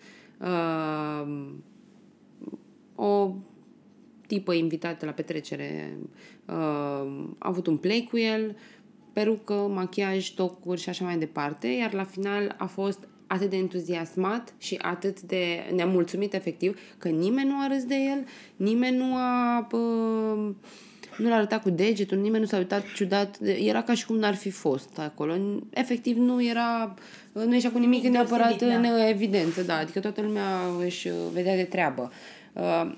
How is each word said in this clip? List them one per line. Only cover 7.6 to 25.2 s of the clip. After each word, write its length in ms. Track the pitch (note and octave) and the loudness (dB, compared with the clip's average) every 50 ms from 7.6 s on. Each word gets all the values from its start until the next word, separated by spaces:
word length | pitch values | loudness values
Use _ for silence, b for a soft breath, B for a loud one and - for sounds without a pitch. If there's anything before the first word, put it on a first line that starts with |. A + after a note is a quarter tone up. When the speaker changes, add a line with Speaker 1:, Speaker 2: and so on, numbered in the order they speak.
| F3 | 0
Speaker 1:
un 100 | F3 D#3 | 0 0
play 300 | D3+ - F#3 G#3+ A#3 A#3 - | 0 2 0 0 0 -2 -2
cu 80 | - A#3 | 0 0
el, 380 | A3+ A3 A3 A3 A3 G#3+ G#3 B B B B B B B - - - - - | 0 2 0 0 -2 -4 -6 B B B B B B B -20 -20 -16 -8 -4
perucă, 420 | G#3 G#3+ G#3+ A3+ G#3 - - G#3 | 0 2 2 2 0 0 -2 -2
machiaj, 720 | G3+ G3+ G3+ G3+ F#3 F#3 F#3 F#3 - G3+ F#3+ F#3+ F#3+ F#3 - | 0 0 0 0 -2 -2 -2 -2 -2 0 0 0 0 -2 -4
tocuri 520 | - - F#3 F3 - - - F3 F3+ E3+ | -2 -2 -2 -2 -2 -6 -8 -6 -6 -6
și 80 | E3+ F#3+ | -4 -6
așa 160 | F3+ - F#3 | -6 -4 -4
mai 140 | F3+ F3 E3 | -2 -2 -2
departe, 480 | D#3 D#3 - D3+ D3 D3 D3+ - - | -2 -2 -2 -2 -4 -4 -4 -4 -2
iar 260 | A#3+ B3+ B3+ A#3 A3 G3+ | -2 0 0 0 -2 -2
la 120 | G3 F#3+ | -4 -4
final 500 | F#3+ F#3 F#3 G3 G3+ G3+ G3+ G3+ G3+ G#3 - | -4 -6 -6 -4 -2 0 0 0 -2 -2 -2
a 80 | G3 | -4
fost 420 | F3+ - - G3 G3 G3+ G3 - - - - - | -6 -4 -2 -2 -2 -2 -4 -8 -20 -20 -14 -6
atât 240 | - F#3+ F#3 G3 G3 | -4 -2 0 0 0
de 60 | F#3+ | 0
entuziasmat 1000 | F#3+ F#3 F3 F3 F3+ E3 E3+ F3+ E3 E3 E3 - F#3+ F#3+ F#3+ A3 B3 B3 - - - | 0 0 0 -2 -4 -4 -4 -4 -4 -4 -6 -2 -2 0 0 0 -2 -6 -10 -16 -14
și 200 | - - G3 - - | -10 -8 -6 -4 -2
atât 380 | F3 F3+ F3+ - G3 F#3+ - | -4 -4 -2 -2 -4 -4 -6
de 500 | - F3 F#3+ F#3 F3+ F3 E3+ E3+ - - F3+ | -6 -4 -2 -2 0 0 -2 -4 -4 -2 0
nemulțumit, 600 | F#3 E3+ F3+ F#3+ F3+ E3+ E3 - F3+ G3+ G3+ G3+ | 0 2 4 4 2 2 2 0 -2 -2 -2 -2
efectiv, 440 | F#3+ - F3+ D#3 - F3 F#3 G3+ B B B B B | -2 -4 -4 -4 -2 -2 -2 -2 B B B B B
că 100 | - F3 | -2 0
nimeni 400 | D#3+ D#3 E3+ G3 A#3+ C4+ C4+ C4+ | 0 2 2 2 2 2 2 0
nu 60 | C#4 C#4 | 0 0
a 80 | C#4 | 0
râs 180 | C4+ C#4 C4+ B3+ | 0 0 -2 -2
de 100 | B3 C#4 | 0 0
el, 300 | C4+ C4+ C4+ C#4 C#4 C4 B B B B B B | 0 0 0 0 -2 -4 B B B B B B
nimeni 400 | B F#3+ G3+ A3+ A#3+ B3 B3+ B3+ | B 0 2 4 4 4 4 2
nu 180 | B3+ B3+ B3+ B3+ | 2 2 2 0
a, 520 | B3+ B3+ B3 B3 B3 B3 A#3+ A#3+ A#3+ A3+ A3+ | 0 0 2 2 2 2 4 2 2 0 0
pă-, 840 | - A3+ A#3 A#3 A3+ A3+ A3+ A3 A3+ A3 A3 A3 G#3+ G#3+ G#3+ G#3 G3 - B B B B B B B B B B B - | 0 0 0 2 2 2 2 2 2 0 0 0 0 0 -2 -4 -4 -8 B B B B B B B B B B B 0
nu 100 | G#3+ A#3 | 2 4
l-a 60 | A#3 | 4
arătat 280 | A3 G#3 G#3 A3 A3 - | 4 4 2 0 0 2
cu 80 | G3 | 2
degetul, 480 | F3+ D#3+ F#3+ A3 A3+ G3 G3+ F#3+ - G3 | 2 4 4 2 2 2 0 0 0 2
nimeni 240 | G3+ G#3+ A3 A3 A3 | 2 2 2 2 2
nu 60 | G#3 | 2
s-a 80 | G#3+ | 2
uitat 360 | F#3+ F3+ F#3 G3+ G3+ G3+ - - | 0 0 0 0 -2 -2 -4 -4
ciudat, 440 | - G#3 F3+ G3 G3+ G3+ G3 G3+ - G#3 | -2 0 2 2 2 2 0 -2 -4 0
era 400 | G3+ F#3+ - G#3 G#3+ G#3+ A3+ A3+ | 0 2 2 2 2 2 2 2
ca 120 | B3 A#3+ | 2 0
și 120 | A#3 - | 0 0
cum 100 | - A3+ | 0 0
n-ar 180 | A3 G#3+ G3+ G3 | 2 2 2 0
fi 160 | G3 - G3+ | 0 -2 -6
fost 480 | F#3 - - D#3+ C3 C3+ - - - - | -6 -2 0 0 0 0 -2 -8 -10 -8
acolo. 360 | D#3 D3+ - - | -8 -8 -6 -4